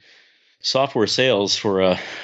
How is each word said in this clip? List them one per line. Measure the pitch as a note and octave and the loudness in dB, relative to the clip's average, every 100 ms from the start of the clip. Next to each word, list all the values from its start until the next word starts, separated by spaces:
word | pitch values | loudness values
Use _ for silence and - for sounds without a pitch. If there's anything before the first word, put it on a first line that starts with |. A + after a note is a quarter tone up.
| - - _ _ _ _ | -6 -20 _ _ _ _
software | - C3 C#3 B2+ G2+ | -2 0 0 0 0
sales | - B2+ G2+ G2 - | 2 2 2 0 -2
for | G#2+ F#2+ | 0 2
a, | F#2 F2 - - | 2 2 -4 -14